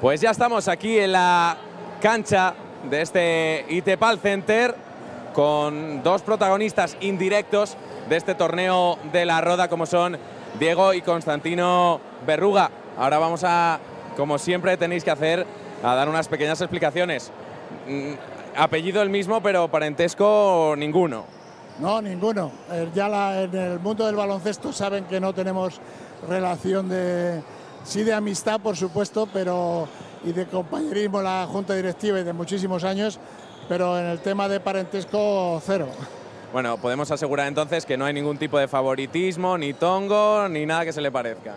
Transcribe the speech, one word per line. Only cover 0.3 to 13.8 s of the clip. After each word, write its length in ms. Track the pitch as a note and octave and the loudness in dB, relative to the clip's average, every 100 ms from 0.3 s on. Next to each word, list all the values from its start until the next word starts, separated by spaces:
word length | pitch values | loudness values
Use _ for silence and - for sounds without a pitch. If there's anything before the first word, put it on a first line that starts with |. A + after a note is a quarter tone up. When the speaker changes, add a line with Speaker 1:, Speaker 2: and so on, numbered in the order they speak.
Speaker 1:
estamos 380 | G#3+ A#3+ A3+ F#3+ | 4 2 2 0
aquí 300 | E3+ G#3 A3+ | -2 2 2
en 140 | G3 | 4
la 420 | F#3 F3+ F3 E3+ D#3+ - - - - | 4 6 6 4 0 -10 -14 -14 0
cancha 540 | G#3 A3+ - G3 F#3 - - - - | 2 2 2 4 4 0 -16 -14 -4
de 140 | C#3 | -2
este 640 | E3 F#3 E3+ E3 D#3+ D#3+ B2+ | 0 2 4 4 2 0 -2
Itepal 500 | E3 F#3 F#3 A3 A3 | -2 0 4 4 4
Center 560 | G3+ G3 F#3 A3 B3 - - - - - - | 2 0 2 2 2 0 -12 -16 -14 -14 -4
con 680 | - D3 D3+ D3 D3+ D#3 C#3+ | 2 4 4 0 -2 -6 -2
dos 200 | B2+ F#3+ | 2 2
protagonistas 760 | - G#3+ G3+ G3 A3 - F3 - | 2 2 4 2 2 0 -2 -2
indirectos 720 | G3 F#3+ F#3+ G#3 G3+ G3+ G#3 - - - - | -4 0 2 2 2 0 0 -4 -14 -12 -2
de 80 | D#3+ | 0
este 180 | E3 | 0
torneo 600 | F#3 E3 E3+ F#3 F#3 F3 D#3+ D#3 | 0 0 2 2 4 4 2 0
de 140 | E3+ F3 | 0 2
la 160 | E3 | 2
Roda, 260 | E3 F3+ F3 | 2 2 2
como 160 | E3+ | 0
son 320 | D#3+ F3 F3 E3+ - - - G#2+ | 2 2 2 -2 -10 -16 -12 0
Diego 360 | D#3+ E3+ F#3+ | 2 6 4
y 80 | F#3 | 4
Constantino 1000 | F3 E3+ E3 D3 E3 F3 F3+ F3+ F3 D#3+ - - B2+ | 2 0 0 -2 0 2 4 6 6 4 -2 -8 0
Berruga. 440 | D#3 G3 G3+ E3 - - - | 2 4 6 4 0 -16 -2
Ahora 220 | B2+ D3+ | 2 4
vamos 260 | E3 E3+ | 2 2
a, 360 | F3+ E3+ E3+ D#3+ | 2 4 4 0